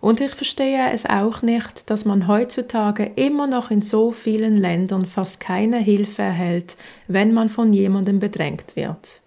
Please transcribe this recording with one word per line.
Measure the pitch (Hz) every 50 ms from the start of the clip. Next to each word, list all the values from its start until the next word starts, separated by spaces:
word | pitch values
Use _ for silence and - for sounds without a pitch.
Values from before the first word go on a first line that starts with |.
Und | - 202 226 226
ich | 277 269 -
verstehe | - 285 - - - 277 262 269 269 262 254
es | - 226 -
auch | - 214 202 202 220 226 - -
nicht, | 233 233 233 220 - - - - -
dass | 220 208 214
man | 214 202 202 185
heutzutage | 175 202 208 240 247 - - 240 247 - 226 214 208 208 214 208 208 -
immer | - 262 277 294 285 285
noch | 277 262 247 233 -
in | 220 208 208
so | - - 214 220 233
vielen | 233 - - 226 214 220 220 220 214
Ländern | 208 190 175 170 170 185 185 196 190 190
fast | 180 - - 190 185 - -
keine | - - 185 185 208 220 240 240
Hilfe | 220 196 202 202 208 208 - - 208
erhält, | 196 185 170 180 175 175 175 175 - - _ - - - - -
wenn | - 185 190 202 220 226
man | 226 226 220
von | 214 - 233 226 208
jemandem | 196 196 196 196 196 190 190 196 196
bedrängt | 196 202 208 - 160 147 143 156 - - -
wird. | - 151 - 165 - - - - - _